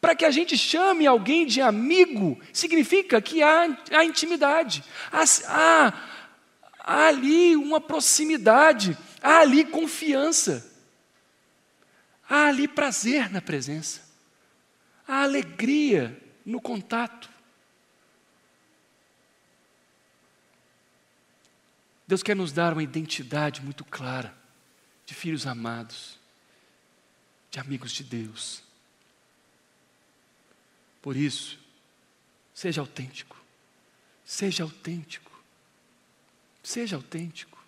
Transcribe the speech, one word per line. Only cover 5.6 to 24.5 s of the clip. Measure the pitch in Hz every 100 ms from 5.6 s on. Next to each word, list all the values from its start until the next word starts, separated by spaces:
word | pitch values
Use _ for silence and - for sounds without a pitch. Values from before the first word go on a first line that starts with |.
| 320 330 277 - - - - _ _ _ _ _
há | - 170 311
ali | 277 262 320 349 320
uma | 285 311
proximidade, | 302 320 - - 311 311 196 233 311 254 196 156 - -
há | 262 320
ali | 302 262
confiança, | 311 - 320 - 311 269 294 330 - 131 - _ _ _ _ _ _ _ _ _ _ _ _ _ _ _ _
há | 285 294
ali | 269 285
prazer | 294 294 226 208 285 214
na | 190
presença, | - 151 120 151 156 - - _ _ _ _ _ _ _ _ _ -
há | 269
alegria | 277 277 175 - 233 294 294 196 120 123 - _
no | - 240
contato. | - 233 185 233 233 233 - _ _ _ _ _ _ _ _ _ _ _ _ _ _ _ _ _ _ _ _ _ _ _ _ _ _ _ _ _ _ _ _ _ _ _ _ _ _ _ _ _ _ _ _ _ _ _ _
Deus | 185
quer | - 202
nos | 180
dar | 143 170
uma | 160
identidade | 151 156 156 - 127 147 151 143
muito | 139 139 -
clara | - 127 127 123 - _